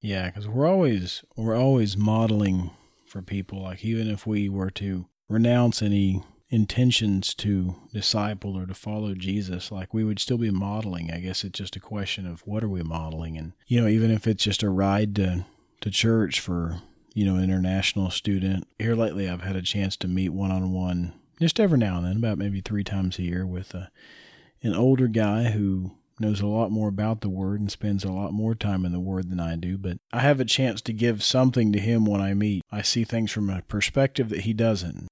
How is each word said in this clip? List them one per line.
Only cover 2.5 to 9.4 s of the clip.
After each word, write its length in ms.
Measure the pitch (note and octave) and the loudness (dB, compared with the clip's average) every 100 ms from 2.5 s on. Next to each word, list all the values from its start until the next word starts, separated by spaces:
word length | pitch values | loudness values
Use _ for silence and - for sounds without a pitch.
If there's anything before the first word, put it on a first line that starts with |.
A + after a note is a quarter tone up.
| F#2 F2 - _ _ _ | 2 -2 -10 _ _ _
for 140 | F#2+ | -16
people. 420 | F2+ G2+ F#2+ G2 | -8 -6 -6 -8
Like, 220 | F#2+ F#2+ | -10 -6
even 240 | A2 A2+ A2 | -4 -2 -2
if 200 | G2+ A2 | -4 -2
we 200 | G#2 G2+ | 0 0
were 220 | G2 F#2+ | -2 -4
to 360 | - G2+ F#2 F2+ _ _ | -4 -4 -4 -8 _ _
renounce 540 | A2 A#2 B2 A#2+ - | 4 6 6 4 2
any 400 | G#2 G2+ G2 F#2 - _ _ | 2 4 4 2 -4 _ _
intentions 840 | A2+ G#2+ - B2+ A#2+ A2 G2 - | 2 2 4 4 4 2 0 0
to 400 | - G#2 G2 F2+ F2+ - | -4 0 0 0 -4 -10
disciple 640 | G#2+ - A2 G#2 G2+ G2+ F#2+ | -4 -2 0 -2 -4 -6 -6
or 80 | |
to 100 | F#2 | -8
follow 400 | G2 - G#2+ G#2+ | -10 -8 -6 -4
Jesus, 580 | F#2 F#2+ G2+ | -4 -4 -2